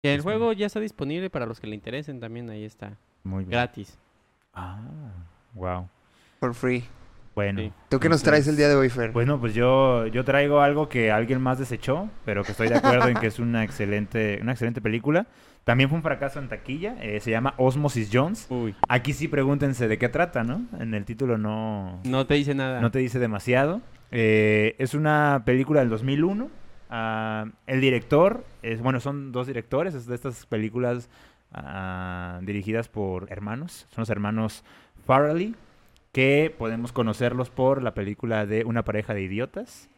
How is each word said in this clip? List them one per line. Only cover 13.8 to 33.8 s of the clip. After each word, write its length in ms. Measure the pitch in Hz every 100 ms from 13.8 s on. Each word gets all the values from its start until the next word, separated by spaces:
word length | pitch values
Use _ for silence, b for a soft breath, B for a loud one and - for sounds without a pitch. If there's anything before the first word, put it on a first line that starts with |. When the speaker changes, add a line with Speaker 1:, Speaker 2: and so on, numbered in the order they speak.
| 101 104 104 117 107 101
Speaker 2:
una 120 | 113
excelente 280 | 120 120 113
película. 460 | 104 113 139 160 240 b b b
También 240 | - 123 135
fue 80 | 165
un 60 |
fracaso 340 | 156 127 135 147
en 100 | 131
taquilla, 460 | 110 - 143 - -
eh, 180 | 113 107
se 140 | 117
llama 220 | 113 131 -
Osmosis 520 | 131 131 147 123 107
Jones. 340 | 120 156 220 -
Speaker 1:
Uy. 260 | 123 113 98 -
Speaker 2:
Aquí 240 | 123 135
sí 120 | 131 151
pregúntense 640 | 143 135 143 139 123 113
de 100 | 107
qué 100 | 123
trata, 360 | 147 175 127
¿no? 180 | 117 160 240 185
En 160 | 117
el 100 | 107
título 320 | 98 113 135 110
no 640 | 107 107 110 104 92 90
Speaker 1:
No 200 | 110 131 131
te 80 |
dice 200 | 147 143
nada. 260 | 139 131 127
Speaker 2:
no 120 | 117
te 80 | 131
dice 180 | 127 127
demasiado. 600 | 120 104 123 123 143 202 - - -
Eh, 640 | 120 110 107 107 107 110 -
es 160 | 131
una 480 | 147 151 151 147 139
película 360 | 117 127 139 147
del 80 | 123
dos 160 | 110
mil 180 | 127 143
uno. 280 | 170 202 285 - - - - 117
Ah, 500 | 113 110 110 110 110 - -
el 140 | 131
director 640 | 135 120 117 147 185 233 - -
es, 180 | 113 113
bueno, 200 | 123 127
son 320 | 139 143 139
dos 160 | 123 123
directores, 460 | 123 113 135 185 143
es 100 | 117
de 80 |
estas 320 | 120 139 117 -
películas, 640 | 110 110 117 123 123 120 b b b _
ah, 840 | - 69 95 92 92 92 90 90 90
dirigidas 440 | 95 104 98 113 117
por 380 | 110 98 90 92
hermanos. 540 | - 104 117 170 -